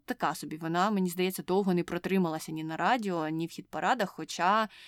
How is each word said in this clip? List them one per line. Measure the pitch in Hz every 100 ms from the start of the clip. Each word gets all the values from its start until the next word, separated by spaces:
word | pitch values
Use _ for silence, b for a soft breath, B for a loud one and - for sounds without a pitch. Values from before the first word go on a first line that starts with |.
| -
така | - 156 156
собі. | 147 156
Вона, | 165 175 208
мені | 202 180
здається, | 180 185 185
довго | 170 185 196
не | 175
протрималася | 165 175 170 190 170 160 -
ні | 160
на | 160 160
радіо, | 180 247 202 170 156
ні | 160 165
в |
хіт-парадах, | - - 156 185 247 190
хоча | - 156 - 175 220 214 B